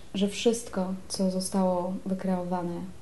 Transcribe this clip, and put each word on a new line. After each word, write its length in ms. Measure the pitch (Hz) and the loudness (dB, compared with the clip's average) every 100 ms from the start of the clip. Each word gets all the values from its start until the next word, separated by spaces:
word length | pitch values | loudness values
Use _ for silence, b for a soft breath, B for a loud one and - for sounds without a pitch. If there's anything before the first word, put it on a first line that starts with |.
| - | -8
że 140 | 190 202 | 0 0
wszystko, 680 | - 233 233 - 196 185 190 - | 4 2 2 0 -2 -2 -2 -4
co 240 | - 185 | 0 2
zostało 600 | 185 185 196 185 180 185 190 190 | 2 0 2 4 2 0 -4 -2
wykreowane, 760 | 185 185 180 180 180 175 175 185 - | -2 0 0 0 -2 -2 -4 -8 -12